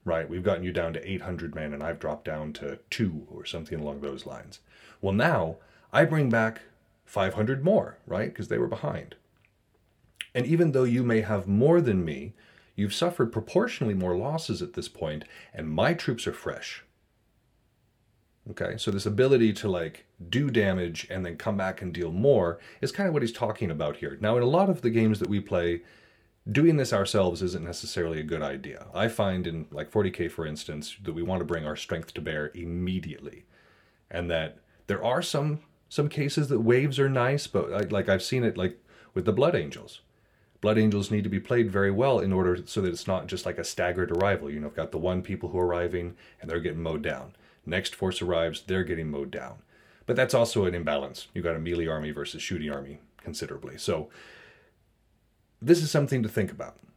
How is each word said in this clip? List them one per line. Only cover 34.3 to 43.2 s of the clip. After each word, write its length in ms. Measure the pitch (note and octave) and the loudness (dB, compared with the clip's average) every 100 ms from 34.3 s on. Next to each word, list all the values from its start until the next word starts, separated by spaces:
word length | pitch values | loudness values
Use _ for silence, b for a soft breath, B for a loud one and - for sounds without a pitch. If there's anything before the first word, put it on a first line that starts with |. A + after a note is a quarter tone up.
that 300 | E2 D#2+ - _ b - | 0 -2 -8 _ b -4
there 180 | G2+ | -2
are 200 | A2+ C3 | 0 0
some, 380 | F3 D3+ D3 D3+ - _ _ | 0 -2 0 -2 -8 _ _
some 180 | - D3 | -2 0
cases 420 | - D3 D#3 C#3+ | 0 -2 0 2
that 100 | B2+ | 2
waves 400 | A2+ B2 C#3+ C3 | 6 6 4 2
are 100 | C#3 | 2
nice, 380 | C3 B2 C#3+ - | 4 2 0 0
but 260 | G2 - | -2 0
I, 140 | G2+ G2 | -2 0
like, 220 | G2+ F#2+ | 0 4
I've 120 | F#2+ | 2
seen 220 | - B2+ | 2 2
it, 140 | A#2 - | 2 2
like, 220 | F#2 - B B B - | -2 -2 B B B -2
with 100 | F2 | 0
the 80 | |
Blood 220 | G2+ D3 C#3 | 4 4 4
Angels. 460 | D2+ C2+ - - _ b b b b b | -2 -8 -16 -20 _ b b b b b
Blood 160 | G#2 A2 | 2 6
Angels 320 | A2 G2+ G2 | 6 4 2
need 140 | G#2+ | 0
to 60 | G2+ | 0
be 100 | F#2+ | -2
played 320 | - A#2+ A2+ | 0 2 4
very 200 | G2 G2 | 4 2
well 280 | G2 C3 C3+ | 4 4 4
in 120 | G2 | 2
order 280 | F#2 F2+ F2+ - | 2 4 2 -2
so 140 | - | -2
that 120 | F#2 | -2
it's 140 | E2+ - | -2 -2
not 180 | F#2 | -4